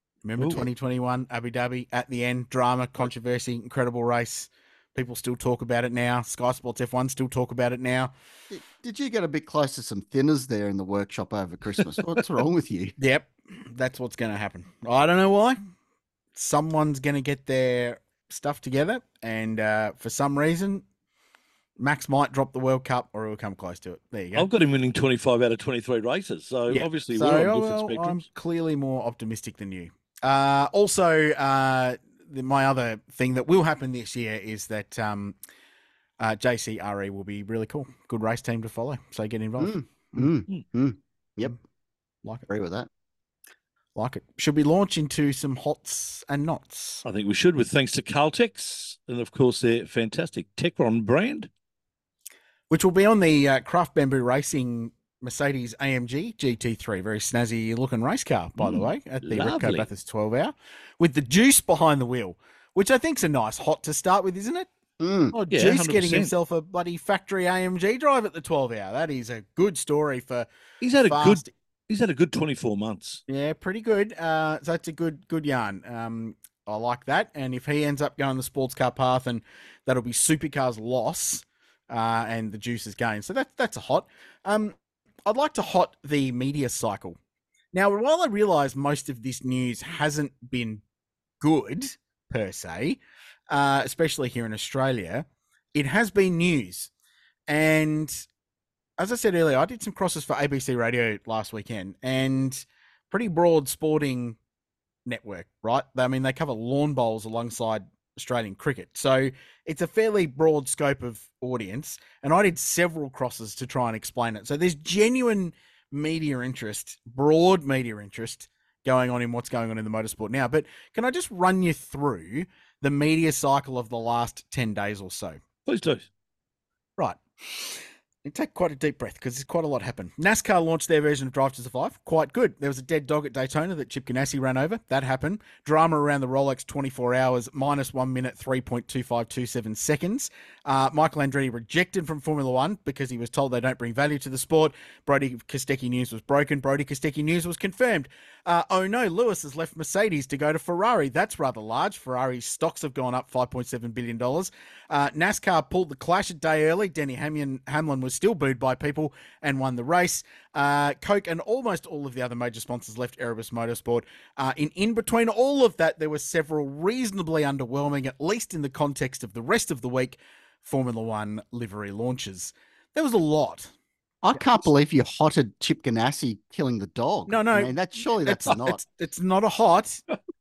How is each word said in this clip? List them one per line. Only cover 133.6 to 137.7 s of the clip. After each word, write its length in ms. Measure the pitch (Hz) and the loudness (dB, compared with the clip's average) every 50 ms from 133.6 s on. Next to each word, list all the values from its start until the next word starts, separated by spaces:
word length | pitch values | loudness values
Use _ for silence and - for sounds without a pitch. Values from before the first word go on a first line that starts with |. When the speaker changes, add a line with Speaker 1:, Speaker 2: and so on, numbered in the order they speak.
| 156 185 190 | -2 -2 -4
Speaker 1:
that 140 | 156 131 - | -6 -8 -8
Chip 160 | - 135 127 - | -8 -8 -6 -2
Ganassi 320 | 123 127 139 131 - 139 | -2 0 0 0 0 0
ran 180 | 131 131 127 131 | 0 0 2 0
over. 220 | 139 165 220 226 - _ | 0 0 -2 -6 -4 _
That 160 | - 135 135 | -2 0 0
happened. 400 | 131 131 131 - 151 196 214 - - - - _ | 0 -2 -2 -2 -4 -6 -6 -10 -16 -20 -14 _
Drama 360 | - 151 156 160 165 160 151 | 2 4 4 6 4 4 2
around 220 | 147 147 143 143 | 2 2 2 0
the 60 | 135 127 | 0 0
Rolex 380 | 131 135 139 139 135 135 - | 0 2 2 2 0 -2 -6
twenty-four 480 | - - 143 139 135 131 - 123 123 123 | -8 -6 -6 -4 -4 -4 -2 0 2 2
hours, 360 | 127 131 131 127 123 117 - - | 4 4 4 2 0 -2 -4 -6
minus 400 | 135 135 143 | -4 -2 0